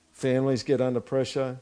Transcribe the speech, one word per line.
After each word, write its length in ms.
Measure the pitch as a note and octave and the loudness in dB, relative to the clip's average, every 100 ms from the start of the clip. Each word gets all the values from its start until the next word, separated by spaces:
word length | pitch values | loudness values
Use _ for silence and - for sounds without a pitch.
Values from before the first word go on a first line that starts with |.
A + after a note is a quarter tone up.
| _ | _
Families 500 | - C3+ B2+ C3+ B2+ | -4 0 2 2 0
get 180 | - B2+ | 0 2
under 200 | B2+ A#2+ | 2 -2
pressure. 580 | - C3+ B2+ C#3+ C3 B2+ | -2 -2 -2 -2 -4 -6